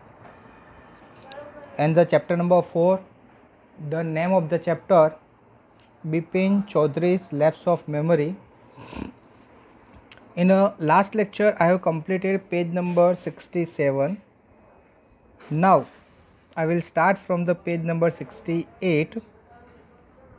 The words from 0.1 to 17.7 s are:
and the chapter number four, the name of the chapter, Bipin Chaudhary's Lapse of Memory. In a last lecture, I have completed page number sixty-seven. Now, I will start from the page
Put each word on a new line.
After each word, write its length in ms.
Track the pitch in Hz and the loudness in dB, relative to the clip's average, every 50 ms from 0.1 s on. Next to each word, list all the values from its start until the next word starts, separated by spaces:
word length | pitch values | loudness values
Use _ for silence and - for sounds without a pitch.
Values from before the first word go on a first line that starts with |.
| - - - - - - - - - - - - - - - - - - - - - - - - - - - - - - - - - | -20 -20 -20 -20 -20 -20 -20 -20 -20 -20 -20 -20 -20 -20 -20 -20 -20 -20 -20 -20 -20 -20 -20 -20 -18 -18 -18 -18 -20 -20 -20 -12 -6
and 180 | - 147 160 156 | -2 0 2 4
the 120 | 175 170 | 2 4
chapter 320 | - - - - - 175 175 | 4 2 0 0 0 -4 -2
number 240 | 175 175 180 175 | 0 2 2 2
four, 380 | 165 - - 165 170 185 190 190 190 - - _ - - - _ - _ _ _ _ _ _ - 156 143 | 2 0 0 0 2 2 2 0 -4 -10 -20 _ -20 -20 -20 _ -20 _ _ _ _ _ _ -16 -12 -8
the 120 | 160 165 | -6 -6
name 300 | 165 160 156 156 170 185 | -6 -4 -4 -4 -2 0
of 160 | 190 185 160 151 | 0 0 0 0
the 100 | 175 160 | -4 -2
chapter, 560 | - 175 165 - - - 190 165 156 160 - - _ _ _ _ _ _ _ _ _ _ _ _ _ _ _ _ - | -2 -2 -4 -4 0 2 4 6 4 4 2 -4 _ _ _ _ _ _ _ _ _ _ _ _ _ _ _ _ -8
Bipin 640 | 156 156 165 160 - - 185 190 196 202 202 196 | -4 -4 -4 -4 -2 -2 0 2 2 2 0 0
Chaudhary's 640 | - - 160 151 147 135 160 170 180 185 180 - - | 0 0 0 0 0 0 0 0 0 0 0 -2 -4
Lapse 360 | 147 143 151 160 156 - - | -2 0 2 0 0 0 -2
of 200 | 180 170 151 - | -2 -2 -2 -2
Memory. 480 | 151 147 147 151 170 170 147 147 160 196 - - - _ _ - - - - - - - - - - - _ _ - - - - - - - - - - _ _ - - - - - - - - - - | -6 -4 -2 0 2 2 2 0 -2 -4 -10 -14 -20 _ _ -20 -20 -20 -20 -20 -16 -12 -12 -12 -12 -16 _ _ -20 -20 -20 -20 -20 -20 -20 -20 -20 -20 _ _ -20 -20 -20 -20 -20 -20 -20 -20 -10 -4
In 160 | 170 180 185 | 0 2 4
a 240 | 190 190 196 202 202 - | 4 4 2 0 0 -2
last 360 | 160 151 160 190 196 - - | 0 2 4 4 2 2 0
lecture, 400 | 214 196 202 - - 208 214 202 - | -4 -4 -4 -2 0 0 2 2 2
I 60 | 170 | 2
have 160 | 170 185 180 | 2 2 2
completed 680 | - 170 160 156 151 - 190 180 185 190 196 190 - - | 0 -2 -4 -4 -4 -4 -4 -4 -2 -2 -4 -4 -4 -4
page 200 | 175 175 175 170 | -4 -4 -4 -4
number 460 | 170 180 180 180 175 175 175 180 180 | -4 -4 -4 -2 2 2 4 4 2
sixty-seven. 1000 | 175 - 160 151 - - - - 175 170 160 - - 143 139 135 135 139 160 202 - - _ _ _ _ _ _ _ _ _ _ _ _ _ _ _ _ _ _ _ _ _ _ - - - | 0 -6 -12 -12 -12 -12 -8 -6 -6 -6 -4 -4 -2 0 0 0 0 -2 -2 -4 -8 -12 _ _ _ _ _ _ _ _ _ _ _ _ _ _ _ _ _ _ _ _ _ _ -20 -12 -8
Now, 340 | 151 156 185 196 180 139 123 - - - _ _ _ _ _ _ _ _ _ _ - | -2 0 4 4 4 4 2 -2 -14 -20 _ _ _ _ _ _ _ _ _ _ -8
I 80 | 170 160 | -4 -2
will 160 | 160 170 175 | -2 -2 -2
start 380 | 160 - - 165 165 185 185 190 | -4 -4 0 2 2 2 2 0
from 260 | - - 180 170 175 | -4 -6 -4 -4 -2
the 100 | 180 175 | -2 -4
page 280 | 175 - 175 | -4 -4 -6